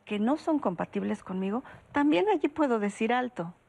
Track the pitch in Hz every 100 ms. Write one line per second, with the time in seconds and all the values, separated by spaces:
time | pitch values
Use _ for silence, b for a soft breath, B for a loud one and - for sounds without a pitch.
0 | - 208 214 311 - 302 240 170 180 208
1 | 196 214 - 185 190 220 B B B 294
2 | 285 320 392 370 302 - 285 233 202 -
3 | 220 247 247 - 170 -